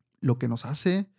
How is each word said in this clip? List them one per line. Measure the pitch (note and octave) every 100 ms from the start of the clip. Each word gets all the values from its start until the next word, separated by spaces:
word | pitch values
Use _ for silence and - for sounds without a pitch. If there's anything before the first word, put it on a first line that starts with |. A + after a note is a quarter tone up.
| _ _
Lo | C3+ B2
que | B2
nos | A#2
hace | A2+ D3 F3+ F#3 G3+